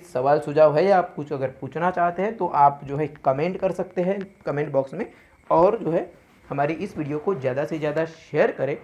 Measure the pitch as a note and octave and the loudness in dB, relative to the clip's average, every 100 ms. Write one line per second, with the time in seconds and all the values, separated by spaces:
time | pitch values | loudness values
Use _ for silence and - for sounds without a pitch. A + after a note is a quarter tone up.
0 | - B2+ C3+ D3+ D3 D3 D3+ D3 G3 F#3 | -6 -2 2 2 2 4 6 6 4 4
1 | - - C#3+ C#3 C3 - C3 D#3 F3+ F3+ | 2 -6 -8 -4 -6 -6 -10 -2 -2 2
2 | F3 F3 G#3 A3+ E3+ D3 C#3+ C#3+ C3+ C#3+ | 0 0 -4 -2 -2 4 4 4 -8 -4
3 | D3+ D3+ C#3 C3+ F3 F#3+ F#3+ E3+ F3 - | -4 -2 -2 0 -2 -2 -4 -4 -6 -2
4 | F3+ G3+ F#3+ _ E3 C#3+ D3 C3+ C3 E3 | -2 -2 -6 _ -6 -4 0 -2 -2 -8
5 | - - _ _ - D#3+ F#3+ A3 D#3 E3+ | -10 -12 _ _ 0 4 4 2 -2 -2
6 | F4+ - _ _ - C#3+ C#3+ D#3+ D#3+ - | -4 -14 _ _ -10 -4 -2 -2 -8 -8
7 | C#3+ D3+ G3 E3 B2+ B2+ D#3 D#3+ D3+ D3+ | -6 -4 -4 -2 -2 -4 -4 -4 -2 -2
8 | E3 - - D3 E3 - C3+ D3+ | -4 -8 -6 0 0 0 -4 -6